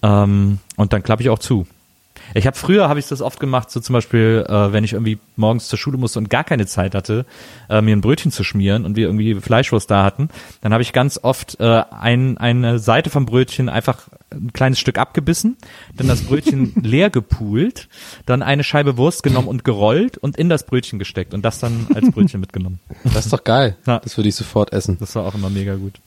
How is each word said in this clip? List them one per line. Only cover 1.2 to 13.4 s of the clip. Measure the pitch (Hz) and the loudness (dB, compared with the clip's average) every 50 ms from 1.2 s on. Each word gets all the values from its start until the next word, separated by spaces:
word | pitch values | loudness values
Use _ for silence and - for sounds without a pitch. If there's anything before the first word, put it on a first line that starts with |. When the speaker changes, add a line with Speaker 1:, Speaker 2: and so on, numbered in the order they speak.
| 120 | 2
Speaker 1:
ich | 127 | 0
auch | 113 104 | 0 0
zu. | - - 135 107 90 - _ _ _ _ _ _ _ _ _ - - - - | 0 0 0 0 0 -4 _ _ _ _ _ _ _ _ _ -20 -20 -6 -4
Ich | - 95 | 0 0
hab, | 131 131 - | 0 -2 -2
früher | - - 185 208 196 151 | 0 2 4 4 4 4
hab | 147 147 | 2 -2
ich | 139 - | -4 -6
das | 147 131 | -6 -6
oft | - 135 - - | -6 -8 -6 -4
gemacht, | - 139 131 127 117 - | -4 -2 -2 -2 -2 -4
so | - 120 | -8 -8
zum | 113 - 127 | -4 0 0
Beispiel, | 120 113 - - 117 110 110 113 113 101 - | 0 0 2 2 4 4 4 4 2 0 0
äh, | - 104 104 101 101 | 2 2 2 2 2
wenn | 107 104 | 0 0
ich | 104 113 | 0 -2
irgendwie | 104 113 110 110 107 _ _ _ - | -2 -2 -2 -4 -4 _ _ _ 0
morgens | 110 110 117 120 - - | 0 2 2 0 -2 -6
zur | - 110 | -8 -6
Schule | - - 135 131 | -4 -4 -4 -2
musste | 127 113 - 123 | -2 -2 -2 -4
und | 110 101 | -4 0
gar | - 120 151 | 0 -2 0
keine | - 165 127 104 92 | 0 0 -2 -2 -2
Zeit | - - 90 98 - | -2 -2 -2 -2 -2
hatte, | 98 92 - 104 110 127 _ - - - - - - - - | -4 -4 -2 -4 -4 -4 _ -12 -20 -20 -20 -20 -20 -10 -2
äh, | 107 107 | 0 2
mir | 107 110 107 | 4 4 4
ein | 104 | 2
Brötchen | 95 107 139 160 - - | 4 2 0 2 2 -4
zu | - - 101 | -2 -2 -6
schmieren | - - 104 98 98 98 110 107 | -4 -2 0 2 2 2 0 0
und | 80 104 107 | -2 -2 0
wir | 113 87 | 0 0
irgendwie | 92 107 107 113 110 | 0 0 0 0 -2
Fleischwurst | 98 - - 110 117 131 - - 110 - - | -2 -2 0 2 2 2 2 0 -2 0 2
da | 107 98 98 | 2 4 4
hatten, | 98 - - 139 156 - - - - - _ | 2 2 0 -4 -4 -4 -10 -20 -20 -20 _
dann | - 113 107 | -2 0 2
hab | 113 | 2
ich | 117 - - | 0 0 0
ganz | 131 127 143 - - - | 0 0 0 -2 -2 -2
oft, | 120 135 - - - - - | -2 -2 -2 -4 -14 -8 -2
äh, | - 117 117 113 - - | 2 4 4 4 2 0
ein, | - 53 - 117 120 123 131 131 123 - | -6 -4 0 0 2 2 2 0 -2 -2
eine | - 120 120 123 123 117 120 117 | 0 0 2 2 2 2 0 0
Seite | 107 117 113 131 160 - | 2 2 2 2 2 0
vom | - 143 139 | 0 0 -2
Brötchen | 113 110 123 | 2 2 2